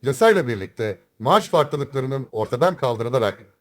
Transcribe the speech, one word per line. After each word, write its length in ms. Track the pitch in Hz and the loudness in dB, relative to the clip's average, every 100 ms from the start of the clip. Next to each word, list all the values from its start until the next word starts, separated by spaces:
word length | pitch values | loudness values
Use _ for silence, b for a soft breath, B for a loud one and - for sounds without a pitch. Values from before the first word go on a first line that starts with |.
Yasayla 460 | 127 135 226 202 127 | -4 4 4 4 0
birlikte 520 | 107 95 - 110 95 _ _ | -6 -8 -6 -6 -6 _ _
maaş 300 | 113 196 - | 2 2 4
farklılıklarının 760 | 165 143 147 135 135 131 135 131 | 2 2 -2 -6 -6 -4 -6 -6
ortadan 460 | 110 110 123 170 180 | -6 -4 0 0 0
kaldırılarak 600 | 131 113 117 127 107 98 - _ | -4 -2 -2 0 0 -4 -16 _